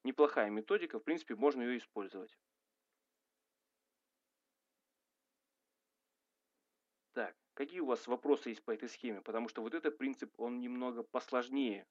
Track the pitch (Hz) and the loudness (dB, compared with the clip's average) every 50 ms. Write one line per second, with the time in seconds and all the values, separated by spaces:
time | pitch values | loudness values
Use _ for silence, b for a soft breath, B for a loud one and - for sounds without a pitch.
0 | _ 135 131 143 147 147 - 139 110 104 104 107 110 - 196 214 175 156 - 113 | _ -2 6 6 6 6 8 4 2 2 2 -2 0 2 2 2 2 -2 -6 -6
1 | - - 160 160 - - 117 104 127 147 139 127 120 120 127 117 - _ _ 110 | -2 -2 -2 -2 -2 -8 -2 4 4 4 4 4 0 0 -2 -2 -4 _ _ -6
2 | 98 92 - 95 90 - - _ _ _ _ _ _ _ _ _ _ _ _ _ | -6 -6 -8 -10 -12 -12 -16 _ _ _ _ _ _ _ _ _ _ _ _ _
3 | _ _ _ _ _ _ _ _ _ _ _ _ _ _ _ _ _ _ _ _ | _ _ _ _ _ _ _ _ _ _ _ _ _ _ _ _ _ _ _ _
4 | _ _ _ _ _ _ _ _ _ _ _ _ _ _ _ _ _ _ _ _ | _ _ _ _ _ _ _ _ _ _ _ _ _ _ _ _ _ _ _ _
5 | _ _ _ _ _ _ _ _ _ _ _ _ _ _ _ _ _ _ _ _ | _ _ _ _ _ _ _ _ _ _ _ _ _ _ _ _ _ _ _ _
6 | _ _ _ _ _ _ _ _ _ _ _ _ _ _ _ _ _ _ _ _ | _ _ _ _ _ _ _ _ _ _ _ _ _ _ _ _ _ _ _ _
7 | _ _ _ 127 110 90 - _ _ _ _ - 143 147 175 180 160 131 120 113 | _ _ _ -6 -6 -6 -8 _ _ _ _ -6 -6 -6 -2 -2 2 2 2 0
8 | - 120 123 120 - 143 143 139 - 123 110 - _ - 113 - 135 117 - - | 2 -2 -2 0 4 4 4 4 4 -8 -8 -6 _ -4 -4 -4 -4 -10 -10 -6
9 | - 120 107 98 - - 110 113 120 117 - - 110 110 - 165 160 151 151 - | -6 -6 -6 -4 -6 -2 -2 -2 -2 -2 -4 -4 -4 -2 -4 0 0 0 0 2
10 | 131 135 131 - 135 - _ - 117 120 123 123 123 123 123 123 127 127 120 117 | -2 -2 -2 -2 -8 -10 _ -4 -4 -2 -2 -2 -4 -4 -4 -2 -2 -2 -2 -4
11 | 113 - - 127 - - 131 127 120 123 131 139 139 117 101 98 95 _ | -8 -4 -4 -4 -2 0 0 0 0 2 0 2 2 2 0 -2 -6 _